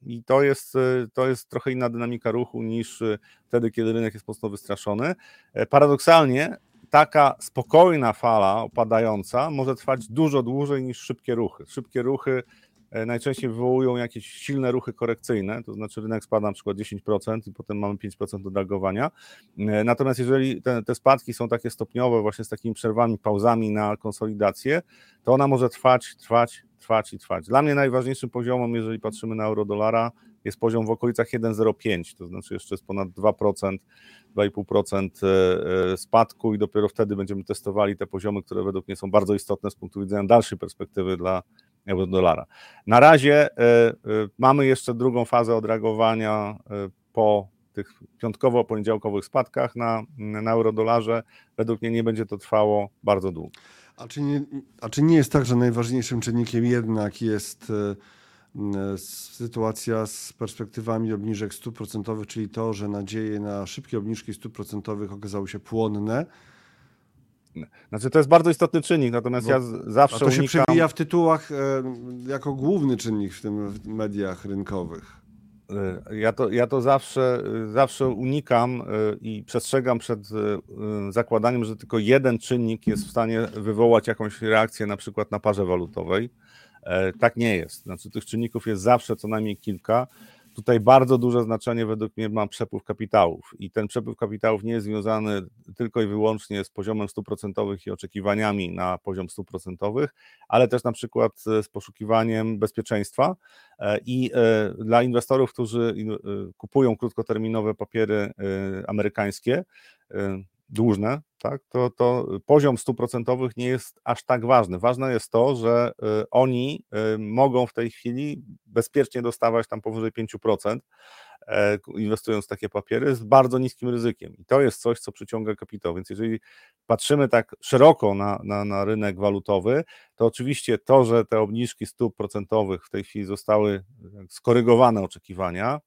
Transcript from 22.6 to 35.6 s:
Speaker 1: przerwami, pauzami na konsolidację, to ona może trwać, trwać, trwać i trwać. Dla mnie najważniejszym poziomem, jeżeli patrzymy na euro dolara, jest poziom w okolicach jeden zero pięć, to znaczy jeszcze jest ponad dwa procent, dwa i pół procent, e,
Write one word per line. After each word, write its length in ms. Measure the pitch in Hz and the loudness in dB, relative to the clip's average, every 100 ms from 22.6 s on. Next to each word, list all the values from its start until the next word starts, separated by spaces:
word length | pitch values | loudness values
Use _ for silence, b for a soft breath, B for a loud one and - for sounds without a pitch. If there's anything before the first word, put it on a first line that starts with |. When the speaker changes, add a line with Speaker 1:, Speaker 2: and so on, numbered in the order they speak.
| 117 | -8
Speaker 1:
przerwami, 440 | 110 117 107 117 110 | -6 -4 0 0 0
pauzami 540 | - 101 113 117 110 | -2 2 2 2 0
na 260 | 107 107 107 | -2 -2 -4
konsolidację, 840 | 110 101 110 104 104 98 131 156 - b b b | -8 -6 -8 0 0 0 -2 -2 -4 b b b
to 100 | - | 2
ona 140 | 131 139 | 4 4
może 220 | 131 123 | 4 2
trwać, 460 | - 131 127 - - | 2 4 4 2 -20
trwać, 480 | - 117 117 - _ _ | 0 2 2 -2 _ _
trwać 340 | _ 110 107 | _ 0 0
i 60 | - | -12
trwać. 280 | - 92 80 | -8 -8 0
Dla 140 | 123 | 2
mnie 140 | 147 143 | 4 2
najważniejszym 540 | 139 123 127 131 123 | 2 0 -2 -6 -8
poziomem, 460 | 123 120 123 120 117 | -6 -4 -2 -2 -4
jeżeli 240 | 110 113 | -4 -6
patrzymy 360 | 110 110 117 110 | -6 -8 -8 -4
na 100 | 107 | -4
euro 200 | 107 104 | -2 -2
dolara, 460 | 104 107 113 117 - b b | 0 2 2 0 -6 b b
jest 160 | - - | -10 -2
poziom 260 | 117 113 110 | 0 0 0
w 40 | |
okolicach 440 | 113 123 117 117 | -2 -2 -2 -2
jeden 200 | 120 113 | -2 -4
zero 200 | 107 110 | 0 0
pięć, 420 | 104 113 92 82 - | 0 -2 -4 -6 -14
to 120 | 87 | -16
znaczy 260 | 92 - | -14 -12
jeszcze 200 | 101 - 98 | -14 -10 -12
jest 100 | _ | _
ponad 240 | 98 95 | -8 -8
dwa 240 | 90 104 | 0 0
procent, 480 | - 104 98 98 95 _ b b b b | 2 -2 -2 -4 -6 _ b b b b
dwa 160 | - 101 | -2 -2
i 60 | |
pół 140 | 98 104 | -2 -2
procent, 540 | 104 98 98 95 - | 0 0 -2 -4 -2
e, 680 | 98 95 92 90 | 2 4 4 2